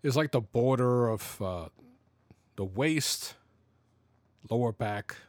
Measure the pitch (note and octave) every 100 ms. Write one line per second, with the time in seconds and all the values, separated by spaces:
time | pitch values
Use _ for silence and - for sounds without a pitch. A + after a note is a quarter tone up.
0 | D3 C3 D3+ B2+ G#2+ A#2+ B2+ C3 B2 B2
1 | A#2+ A2 - - F#2+ F2+ D#2 _ - _
2 | _ _ _ - _ - F#2+ F#2 D3 D#3
3 | - - - - _ _ _ _ _ _
4 | _ _ _ _ - A#2 A#2+ G#2+ A2 G#2
5 | - -